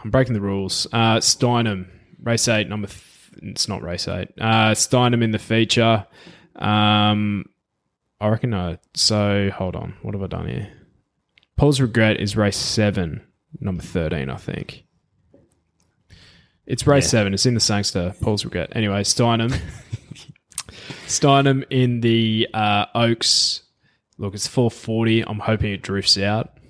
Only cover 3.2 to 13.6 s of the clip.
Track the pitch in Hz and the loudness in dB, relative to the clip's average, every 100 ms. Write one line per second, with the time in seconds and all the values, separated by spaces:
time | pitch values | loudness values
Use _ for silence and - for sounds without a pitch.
3.2 | - - 95 - - 98 82 87 87 92 | -20 -16 -12 -6 -6 -6 -6 -6 -6 -6
4.2 | - - 110 113 110 107 - 127 123 120 | -8 -4 0 2 4 2 2 2 4 2
5.2 | 113 107 - 113 110 120 113 110 - - | 0 -2 0 0 2 2 4 2 -2 -18
6.2 | - - _ - 101 107 104 104 107 104 | -20 -20 _ -6 -2 2 4 4 4 2
7.2 | 104 101 - _ _ _ _ _ _ - | 0 -2 -6 _ _ _ _ _ _ -4
8.2 | 107 110 123 98 87 80 _ - - 107 | 0 0 0 -2 -4 -6 _ -2 0 2
9.2 | 101 101 98 - 92 90 - - 104 101 | 2 2 0 -2 -6 -6 -10 -10 -8 -8
10.2 | 95 87 82 - 101 - _ _ _ _ | -6 -8 -6 -8 -10 -16 _ _ _ _
11.2 | _ _ _ - 143 131 123 113 110 - | _ _ _ 2 2 4 2 2 2 2
12.2 | 98 107 101 - - - 104 98 85 - | -2 0 0 0 -4 0 0 0 -4 -6
13.2 | - _ _ - | -14 _ _ -10